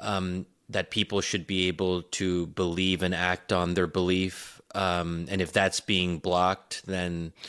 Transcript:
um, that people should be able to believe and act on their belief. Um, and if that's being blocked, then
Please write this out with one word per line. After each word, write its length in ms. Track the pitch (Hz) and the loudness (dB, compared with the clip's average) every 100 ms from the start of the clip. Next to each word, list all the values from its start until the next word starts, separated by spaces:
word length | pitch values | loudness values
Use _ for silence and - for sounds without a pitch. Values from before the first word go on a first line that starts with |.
um, 460 | 107 98 92 90 - _ - | -4 -2 0 -4 -6 _ -8
that 200 | 101 - | -4 -2
people 300 | 110 101 101 | -2 0 0
should 260 | - 98 82 | 0 -2 -2
be 220 | 95 90 | 0 2
able 340 | 80 92 90 | 2 0 0
to 440 | - - 95 90 85 | -2 -2 0 0 -2
believe 560 | - 90 85 92 87 | -2 0 2 2 2
and 120 | 90 | 0
act 380 | 87 90 90 - | 0 0 0 0
on 220 | 92 87 | 0 2
their 120 | 87 87 | 2 2
belief. 760 | 95 90 92 92 - - - - | 2 2 2 0 -4 -14 -18 -10
Um, 520 | 98 92 87 85 82 85 | -2 0 0 -2 -4 -2
and 140 | 95 | -2
if 100 | 85 | 0
that's 280 | 104 95 - | 2 2 0
being 380 | - 95 90 82 | 0 0 0 0
blocked, 680 | 92 87 90 95 - - - | 2 4 4 2 -6 -12 -6
then 480 | 92 90 85 82 - | -4 -2 -4 -8 -12